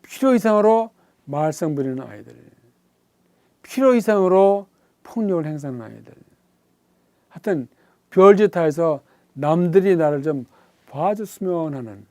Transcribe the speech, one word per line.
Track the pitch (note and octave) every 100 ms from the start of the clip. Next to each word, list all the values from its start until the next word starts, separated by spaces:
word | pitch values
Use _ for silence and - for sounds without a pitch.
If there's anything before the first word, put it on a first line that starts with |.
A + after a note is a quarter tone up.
필요 | - - C4+ B3
이상으로 | A3 G#3 G#3+ A3+ A3+ _ _ _
말썽 | - C#3+ D#3 D3+ E3 C#3+
부리는 | C3+ C3
아이들, | B2+ G#2 A2+ A#2 - _ _ _ _ _ _ _ _ _ _ _
필요 | - - C4 B3
이상으로 | G#3+ G#3 F#3 F#3 G3 G3+ G3 _ _ _
폭력을 | - A#3 G#3 F3 D#3
행사하는 | D3+ C#3 B2+
아이들. | A2 A2 A2 - _ _ _ _ _ _ _ _ _ _ _
하여튼 | - - E3 A#2+ _ _ _ _
별짓 | - G3 G3+ G#3
다 | F3+
해서 | D#3+ D3+ E3 C#3+ _ _ _
남들이 | C#3 D3 E3 F3 F3+ F#3+ F3
나를 | D3+ D3
좀 | D3 C#3+ A#2 _ _ _ _
봐줬으면 | C3+ F3+ G#3+ G3+ - F#3+ E3+ D#3+
하는 | C#3 A2+ G2+ G2+